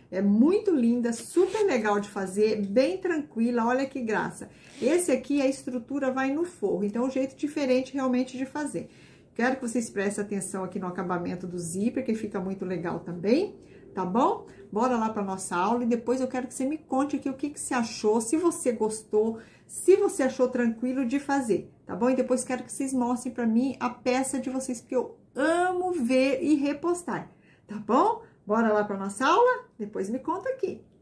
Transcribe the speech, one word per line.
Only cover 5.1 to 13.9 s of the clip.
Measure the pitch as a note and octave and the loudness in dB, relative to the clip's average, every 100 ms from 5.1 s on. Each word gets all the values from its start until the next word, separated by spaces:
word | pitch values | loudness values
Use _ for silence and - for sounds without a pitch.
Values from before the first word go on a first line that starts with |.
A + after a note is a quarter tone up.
aqui, | B3+ - C#4+ | 0 2 2
a | C4+ | 2
estrutura | C4+ - B3 A#3 C4+ C4 | 0 -4 -6 -4 -2 0
vai | C4 C4+ | 0 0
no | D4 | 0
forro. | F4 - G3 F3+ | -4 -4 -2 0
Então, | G3+ A#3 | -2 0
é | C4 | 0
um | |
jeito | C4 C4+ | 0 -4
diferente | - D4 D4+ C4 B3+ C4 | -4 -6 -2 2 2 0
realmente | C#4 C4 B3 B3+ B3+ | -2 0 0 0 -4
de | |
fazer. | C4 D4 C#4+ G3 - - - - - | -6 -6 -6 -6 -10 -16 -20 -20 -12
Quero | - B3 C4+ | -2 -2 -2
que | |
vocês | A#3+ A#3+ A3+ | -2 -4 -4
prestem | G3+ G3+ G#3 | -2 -2 -2
atenção | G3+ G3 F#3 F#3+ | -4 -6 -6 -6
aqui | F#3 F#3+ | -6 -6
no | F3+ | -6
acabamento | F3+ F3+ F3 F3+ F3+ F3+ | -6 -4 -4 -4 -6 -8
do | F3+ | -8
zíper, | E3 F3+ A3+ C4+ | -6 -2 -2 -2
que | B3 | -2
fica | A3 G#3+ G3 | -4 -4 -6
muito | F#3 F#3+ F#3 | -6 -6 -6
legal | F3+ E3+ E3 | -4 -4 -6
também, | F3 F3 F#3+ C#4 G#4 - - - - | -8 -4 2 2 2 -6 -20 -20 -10